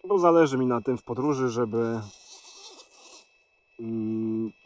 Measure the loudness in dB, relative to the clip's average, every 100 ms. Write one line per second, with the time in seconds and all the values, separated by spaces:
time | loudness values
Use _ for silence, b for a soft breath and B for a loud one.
0 | 0 4 6 6 6 2 0 0 -2 -4
1 | -4 -4 -2 0 -2 0 -2 0 -2 -4
2 | -8 -18 -20 -20 -20 -20 -20 -20 -20 -20
3 | -20 -20 _ _ _ _ _ -14 -8 -4
4 | -4 -4 -4 -4 -6 -10